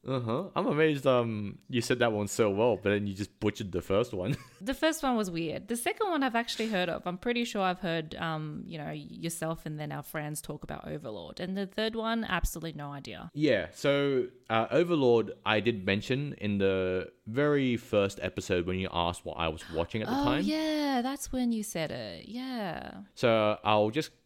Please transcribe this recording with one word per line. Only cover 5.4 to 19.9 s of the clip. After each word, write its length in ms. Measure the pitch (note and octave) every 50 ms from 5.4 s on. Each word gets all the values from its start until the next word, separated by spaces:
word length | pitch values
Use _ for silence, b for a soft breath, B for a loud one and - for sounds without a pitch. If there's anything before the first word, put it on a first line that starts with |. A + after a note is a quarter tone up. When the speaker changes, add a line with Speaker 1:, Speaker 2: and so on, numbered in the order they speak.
| E3 D#3 - - F#3+ -
Speaker 2:
The 80 | A#3
second 340 | A#3 - E4+ G#4+ - A4 G4
one 120 | E4+ D4
I've 120 | C4+ C4 A3
actually 320 | A#3 A#3 - - - A3 A3+
heard 220 | G#3+ F#3 F3+ E3+
of. 160 | - - -
I'm 100 | - F3
pretty 300 | F3+ - A#3+ A#3+ A#3+ A#3+
sure 160 | A#3 - G#3
I've 180 | F#3+ F#3 F3+ F3+
heard, 340 | - F3 E3 E3 D#3 D#3 -
um, 480 | - - E3 D#3+ D#3 D#3 D3+ D3+ - -
you 100 | - E3+
know, 140 | D#3 D3 D#3
yourself 760 | D3+ D3+ D3 - - - D#3+ E3 E3 - E3 D#3+ E3 D#3+ -
and 160 | D#3+ D#3 D3+
then 100 | D3+ D3+
our 120 | D3 C#3+
friends 400 | D3 - - D#3+ D3+ D3+ D3+ D3
talk 200 | - - D3 D3+
about 240 | - D#3 D3+ - -
Overlord. 540 | - D3+ D3+ C3+ B2 G#2+ F#2+ E2+ - - -
And 160 | F3+ F3+ F#3+
the 80 | G3 G3
third 300 | F#3+ - - A3 A3+ A3+
one, 280 | A3+ A3 A3+ A3+ A3+ A3
absolutely 500 | - F#3 E3+ - - - E3 D#3+ E3 D#3
no 180 | D3+ D3 C#3+
idea. 380 | C#3+ C#3+ C3+ A2+ G2 - - -
Speaker 1:
Yeah, 360 | _ C#3+ D3+ D3 A#2+ G2 E2 -
so, 540 | - - - C#3+ C#3 C#3 C#3+ C#3+ C#3 B2+ B2 - - - _ _
uh, 160 | A2 A2+ A2+ -
Overlord, 640 | - D3 F3 F3 F3 D#3 C3+ B2 A#2 A#2 A2 G2+ - - _
I 140 | G2+ A2 G#2+
did 260 | G2+ A#2 A2+ G2 F#2
mention 480 | G2 G2 G#2 A2 - B2+ C3+ D3 C#3+ -
in 240 | - - G#2 G2+ G2
the 520 | G2 G2 F#2+ F#2+ F#2 F#2 F#2 F#2 F2+ - _ _ _
very 520 | G#2+ A2 B2+ D3 D3 D3 C#3+ C3+ B2+ A#2+ A2+
first 420 | - - - G#2 G2 G2 - -
episode 460 | - F#2 - - - - G2 F2+ E2+
when 120 | F2 F#2 F#2
you 120 | F#2+ E2+
asked 320 | - E2+ F2 E2+ F2 - -
what 140 | E2+ D2+ E2
I 100 | E2 D#2+
was 140 | D#2 D#2+ - -
watching 300 | E2 D#2+ E2+ -